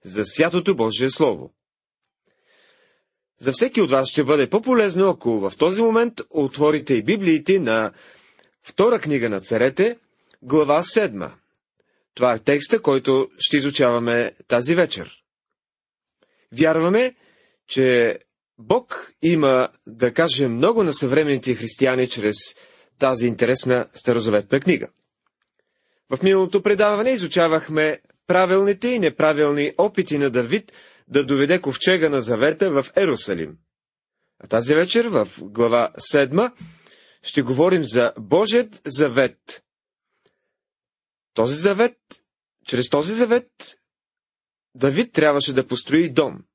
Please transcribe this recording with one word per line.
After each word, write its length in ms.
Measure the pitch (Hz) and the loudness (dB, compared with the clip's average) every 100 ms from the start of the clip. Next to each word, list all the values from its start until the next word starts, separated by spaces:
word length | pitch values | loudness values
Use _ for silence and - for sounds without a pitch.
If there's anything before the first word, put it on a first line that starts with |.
за 220 | 98 98 104 | -8 -6 -4
Святото 500 | - 165 175 175 170 | 0 0 0 -2 -2
Божие 340 | 113 107 131 | -2 -2 -2
Слово. 440 | - 147 90 65 _ _ _ _ _ _ _ _ _ _ _ _ _ _ _ _ _ _ _ | 0 0 -2 -10 _ _ _ _ _ _ _ _ _ _ _ _ _ _ _ _ _ _ _
За 120 | 123 | -6
всеки 300 | 131 247 233 | -2 -2 0
от 80 | 165 | 2
вас 200 | 135 131 | 0 0
ще 140 | - | -2
бъде 260 | 135 147 131 | 0 0 0
по-полезно, 600 | 214 226 247 208 175 196 | -2 0 2 2 2 0
ако 300 | 160 120 110 95 | 0 -2 -2 -4
в 40 | - | -2
този 240 | 156 196 | -2 2
момент 400 | 226 226 233 233 - | 0 2 -2 -6 -8
отворите 640 | 160 135 143 147 151 143 | -4 -4 0 0 0 0
и 100 | 123 | -2
Библиите 560 | 110 208 185 156 147 196 | 0 -2 0 0 2 0
на 320 | 127 110 110 - - - _ _ _ _ | 2 -2 -2 -8 -20 -20 _ _ _ _
Втора 360 | - - 208 247 | -16 0 2 2
книга 300 | 151 139 117 | -2 -2 -2
на 120 | 98 | -4
Царете, 560 | - 113 127 135 208 233 _ _ _ _ | -4 0 0 0 -2 -2 _ _ _ _
глава 420 | 123 151 143 151 | -2 0 2 0
седма. 520 | 175 226 196 101 78 - _ _ _ _ _ _ _ | 2 0 -2 -6 -12 -14 _ _ _ _ _ _ _
Това 200 | - 123 | 0 0
е 60 | 113 | 0
текста, 420 | - 143 - 226 | 0 0 0 0
който 480 | 226 135 127 131 131 _ | 2 0 2 0 -2 _
ще 180 | - 147 | -2 0
изучаваме 760 | 139 143 127 120 117 120 113 _ - | -2 0 2 2 0 -2 -2 _ -2
тази 280 | 120 123 170 | -2 0 0
вечер. 480 | 160 - 82 - _ _ _ _ _ _ _ _ _ _ _ _ _ | 0 -4 -12 -18 _ _ _ _ _ _ _ _ _ _ _ _ _
Вярваме, 640 | 117 160 160 170 208 254 _ _ _ _ _ _ | 0 0 2 0 0 -2 _ _ _ _ _ _
че 520 | 131 131 123 117 - _ _ _ _ | 0 2 2 2 -2 _ _ _ _
Бог 520 | 110 233 247 - - _ | -2 -2 -2 -16 -16 _
има 480 | 160 170 143 131 127 _ - | 0 2 2 2 0 _ -20
да 260 | 113 123 | -2 -2
каже 340 | 120 165 127 135 | 2 0 0 -2
много 360 | 117 170 226 | 0 0 2
на 100 | 180 | 0
съвременните 640 | 135 135 139 151 135 127 120 | -2 0 0 0 -2 -2 -6
християни 540 | 113 - 131 127 127 | -6 0 0 2 -2
чрез 260 | 120 104 104 - - - _ _ _ | -2 -2 -2 -6 -8 -20 _ _ _
тази 280 | 135 127 120 | 0 0 -2
интересна 580 | 104 117 131 127 123 - | 0 0 0 0 0 -2
старозаветна 680 | - - 120 113 104 101 139 | -6 -2 0 0 0 0 -2
книга. 280 | 180 160 - _ _ _ _ _ _ _ _ _ _ _ _ | 0 -2 -4 _ _ _ _ _ _ _ _ _ _ _ _
В 140 | 135 | -2
миналото 400 | 185 190 185 196 | 2 2 2 0
предаване 480 | 208 202 208 208 240 | 0 2 2 2 0
изучавахме 920 | 254 175 175 165 160 - 156 156 151 _ _ - | -2 -2 0 2 0 -2 -2 -2 -2 _ _ 0
правилните 600 | 180 185 190 202 196 240 | 2 4 2 2 0 -2
и 120 | 247 | 0
неправилни 720 | 165 - 156 147 147 147 147 - | -2 2 0 2 0 0 -2 0
опити 400 | 202 202 175 143 | -2 -2 -4 -2
на 120 | 139 | 0
Давид 420 | 123 120 202 - - - _ _ | 0 -2 -4 -6 -20 -20 _ _
да 180 | 131 131 | -2 0
доведе 360 | 139 139 175 | 0 2 0
ковчега 480 | 143 127 - 185 156 | -2 -2 0 2 2
на 120 | 139 | 0
завета 500 | 113 113 139 160 196 | -2 0 0 0 0
в 140 | 139 127 - | 0 0 0
Ерусалим. 640 | 185 120 - 87 78 - _ _ _ _ _ _ _ _ | 0 -2 -4 -6 -8 -14 _ _ _ _ _ _ _ _
А 80 | - | -4
тази 280 | 110 120 151 | -2 2 2
вечер 300 | 180 233 233 | 2 0 2
в 220 | 156 95 - | 0 -2 -8
глава 520 | 95 107 117 120 113 - | -12 -2 2 2 0 -4
седма 540 | - 147 135 160 240 _ - - _ _ _ _ | 0 2 2 0 -2 _ -20 -20 _ _ _ _
ще 200 | - - | -4 -4
говорим 440 | 123 131 175 185 131 | -2 2 2 2 0
за 280 | 117 120 - | 0 0 -4
Божият 600 | 104 160 214 233 226 - 156 | 0 0 2 0 0 -10 -8
завет. 800 | 131 147 120 127 - - - _ _ _ _ _ _ _ _ _ _ _ _ _ _ _ _ _ | 0 0 2 0 -2 -20 -20 _ _ _ _ _ _ _ _ _ _ _ _ _ _ _ _ _
Този 200 | - 117 | -2 -2
завет, 440 | 147 185 196 240 _ _ - _ _ _ _ - | 0 -2 0 -2 _ _ -20 _ _ _ _ -6
чрез 240 | 123 123 | -4 0
този 240 | 143 160 | -2 -2
завет 360 | 220 240 240 240 _ - - _ _ _ _ _ _ _ _ _ 127 | -2 0 0 -2 _ -20 -20 _ _ _ _ _ _ _ _ _ -2
Давид 380 | 135 147 240 | -2 0 -2
трябваше 400 | - 151 143 139 | 2 2 2 0
да 140 | 131 127 | -4 -4
построи 420 | 123 - 151 165 | -8 0 0 2
дом. 340 | 131 139 92 _ | 0 -2 -6 _